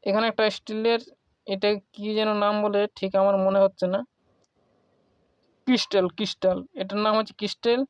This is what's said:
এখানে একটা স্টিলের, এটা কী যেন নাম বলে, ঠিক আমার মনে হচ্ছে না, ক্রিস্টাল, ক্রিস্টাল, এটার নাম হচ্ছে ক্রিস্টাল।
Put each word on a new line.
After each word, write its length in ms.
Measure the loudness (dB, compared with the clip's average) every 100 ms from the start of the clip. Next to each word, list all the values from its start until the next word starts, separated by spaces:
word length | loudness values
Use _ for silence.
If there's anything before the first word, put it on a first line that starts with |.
| -2
এখানে 160 | 0 0
একটা 120 | 2 0 0
স্টিলের, 440 | -8 -2 0 0 -2 -20 _ _ -8
এটা 220 | -2 0 -2 _
কী 120 | -12 -6 -2
যেন 120 | 0 0
নাম 100 | 0 0
বলে, 160 | 0 0 -2 -4
ঠিক 120 | -2 2
আমার 160 | 2 4 2
মনে 120 | 4
হচ্ছে 220 | 2 2 -4
না, 60 | -4 -6 _ _ _ _ _ _ _ _ _ _ _ _ _ _ _ 0
ক্রিস্টাল, 400 | 0 2 0 0 -2
ক্রিস্টাল, 420 | -8 -2 -2 -2 -6 -12
এটার 200 | -8 -2 0
নাম 80 | 0
হচ্ছে 160 | -2 -6
ক্রিস্টাল। 400 | -8 -4 0 0 -2